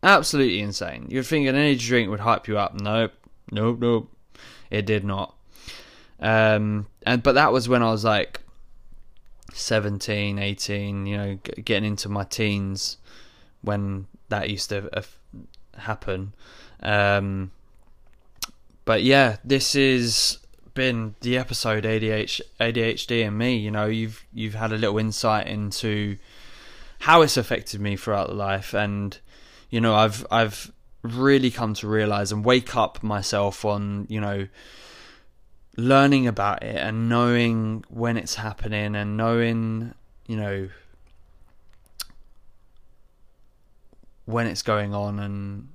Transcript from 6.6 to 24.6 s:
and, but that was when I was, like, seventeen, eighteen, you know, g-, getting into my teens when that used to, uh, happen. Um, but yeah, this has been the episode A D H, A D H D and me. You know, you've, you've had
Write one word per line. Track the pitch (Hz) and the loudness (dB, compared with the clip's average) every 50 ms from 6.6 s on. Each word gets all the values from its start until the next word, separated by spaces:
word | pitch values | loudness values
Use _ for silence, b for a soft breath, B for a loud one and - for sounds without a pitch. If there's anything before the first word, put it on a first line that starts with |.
| 104 107 104 104 104 - - - - | 2 0 -2 -4 -4 -8 -14 -8 -2
and, | - 123 123 | 0 0 4
but | 117 143 | 4 4
that | 123 135 151 139 | 6 6 6 6
was | 113 131 113 117 | 4 2 2 4
when | 127 120 | 2 4
I | 117 113 | 4 2
was, | 113 107 104 | 2 2 2
like, | 113 107 101 - - - - - - - - - - - - - - - - - - - - - - - - - - | 2 4 2 2 -2 -6 -12 -14 -14 -18 -20 -20 -20 -20 -20 -18 -18 -18 -18 -18 -18 -20 -20 -20 -20 -20 -20 -20 -16
seventeen, | - - - - 113 110 101 104 101 98 - - 107 104 104 101 101 101 | -12 -8 -4 0 0 0 0 0 -4 -4 -4 -4 -2 -2 -2 -2 -2 -2
eighteen, | 98 101 101 - - - 104 101 101 101 101 98 98 | -2 -4 -4 -4 -4 -4 -4 -4 -4 -4 -4 -4 -4
you | 98 104 | -4 -4
know, | 101 101 98 98 95 | -4 -4 -4 -6 -8
g-, | - - - - | -10 -12 -12 -10
getting | 110 - 113 98 107 107 | -4 -2 0 0 0 -2
into | 104 101 - 101 | -4 -4 -6 -6
my | 104 101 | -4 -6
teens | 98 - - - 110 104 101 101 98 98 95 95 - - - - b b b b b b b b b b b _ | -6 -6 -4 -2 0 0 0 0 -2 -4 -4 -4 -6 -8 -8 -10 b b b b b b b b b b b _
when | - 107 104 101 101 98 98 95 98 - - - - - | -6 -4 -2 -2 -2 -4 -6 -8 -10 -12 -18 -20 -8 -6
that | 107 104 - - | -6 -4 -4 -4
used | 104 92 - - | -4 -6 -6 -6
to, | 104 98 101 87 - | -6 -8 -6 -6 -8
uh, | - 101 - - - - - - 101 - - - - - - - - | -8 -8 -10 -18 -20 -20 -20 -20 -20 -20 -20 -20 -20 -20 -20 -20 -16
happen. | - - 107 - - 104 95 92 95 98 - B B B B B B B B B | -8 -8 -8 -8 -6 -6 -6 -6 -6 -10 -12 B B B B B B B B B
Um, | - - 104 104 101 101 101 101 98 98 95 95 95 92 - - - - - - - - - _ - - - _ _ - - - - - - - - - - _ - | -4 0 2 4 4 4 4 2 0 -2 -4 -4 -6 -8 -10 -18 -20 -20 -20 -20 -20 -20 -20 _ -20 -20 -20 _ _ -20 -14 -14 -14 -14 -14 -20 -20 -20 -20 _ -2
but | - 113 104 | 0 0 2
yeah, | 92 127 135 139 135 120 107 - - | 6 6 6 6 6 4 2 -4 -2
this | 123 135 135 127 - | 0 0 2 2 2
has | - 143 139 131 131 127 120 117 110 - - - - - - - - - - - - | 2 4 4 4 4 2 0 0 0 0 0 0 -2 -4 -12 -20 -20 -20 -20 -10 -4
been | 131 131 131 120 117 113 107 101 - | -2 0 0 0 -2 -4 -6 -8 -8
the | - 120 123 | -4 -2 0
episode | 127 127 120 123 - - 113 110 107 104 | 0 -2 -4 -6 -4 0 0 0 0 0
A | 110 110 110 | 0 0 0
D | 110 107 | 0 0
H, | 110 107 104 - - - - - - - | 0 -2 -2 -4 -4 -8 -8 -12 -6 -2
A | 117 117 | -2 0
D | 113 120 | 0 0
H | 113 117 113 - - - | 0 0 -2 -4 -4 -2
D | 120 117 | 0 0
and | 113 104 104 | 0 0 -2
me. | 107 117 127 127 | -2 0 0 0
You | 113 104 107 | 0 -2 -2
know, | 107 104 107 | -2 -2 0
you've, | 107 113 113 113 110 110 - - - | 0 0 -2 -4 -6 -8 -12 -18 -16
you've | - 113 110 107 107 | -10 -8 -8 -6 -6
had | 107 | -4